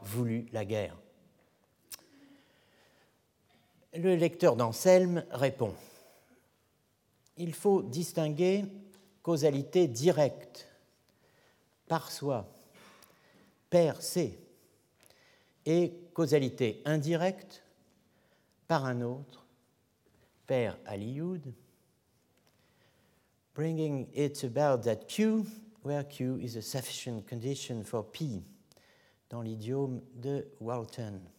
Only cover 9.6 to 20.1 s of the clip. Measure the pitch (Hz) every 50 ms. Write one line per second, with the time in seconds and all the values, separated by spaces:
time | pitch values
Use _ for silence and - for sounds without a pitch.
9.6 | 139 - - 185 175 143 113 113 143 180 143 151 147 123 - - - - - -
10.6 | - - - _ _ _ _ _ _ _ _ _ _ _ _ _ _ _ _ _
11.6 | _ _ _ _ _ - 165 156 - - - - 139 143 131 110 90 - - -
12.6 | - _ _ - - - - - - _ _ _ _ _ _ - - _ _ _
13.6 | _ - 175 175 165 147 - - - - - 180 151 101 85 - - - - _
14.6 | _ _ _ _ _ _ _ _ - _ _ _ _ _ _ _ _ _ _ _
15.6 | - 151 165 175 175 160 170 - - - - 165 165 127 151 147 170 135 - -
16.6 | 127 107 104 - - 147 156 156 139 160 170 160 175 190 196 - - - - -
17.6 | _ _ _ _ _ _ _ _ _ _ _ _ _ _ _ _ _ _ _ _
18.6 | _ - 165 143 135 127 123 120 120 120 127 139 139 - - - - _ _ _
19.6 | _ _ _ _ _ _ _ _ _ _